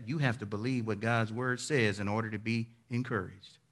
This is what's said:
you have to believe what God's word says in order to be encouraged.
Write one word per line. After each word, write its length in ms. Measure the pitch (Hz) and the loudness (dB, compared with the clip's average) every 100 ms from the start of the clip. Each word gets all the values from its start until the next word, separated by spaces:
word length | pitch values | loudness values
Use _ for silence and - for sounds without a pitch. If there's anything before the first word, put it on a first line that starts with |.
| 113 | -4
you 120 | 156 | 0
have 200 | 135 113 | 0 0
to 80 | 101 | -4
believe 400 | 104 120 127 110 | -4 0 0 0
what 140 | 104 | 0
God's 320 | 110 117 110 | 2 2 2
word 260 | 110 127 123 | 0 -2 -2
says 400 | - 147 110 98 | 0 4 4 2
in 80 | 101 | 0
order 240 | 107 110 | 0 -2
to 80 | 107 | -4
be 300 | 110 113 117 - _ | 0 -2 -2 -10 _
encouraged. 720 | 120 123 113 92 95 - - _ | -4 0 -2 -2 -10 -20 -20 _